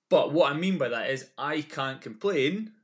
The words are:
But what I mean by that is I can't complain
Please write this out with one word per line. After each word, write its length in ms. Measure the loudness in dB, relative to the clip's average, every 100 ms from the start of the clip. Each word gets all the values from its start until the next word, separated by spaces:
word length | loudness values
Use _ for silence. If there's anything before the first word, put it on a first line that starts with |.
| 2
But 240 | 4 4
what 180 | 4 2
I 40 | 2
mean 240 | 0 0
by 100 | -2
that 220 | -2 -2
is 180 | -4 -6 -8
I 240 | -6 -4
can't 400 | -6 -6 -6 -6
complain 680 | -12 -6 -2 2 2 0 -8 -14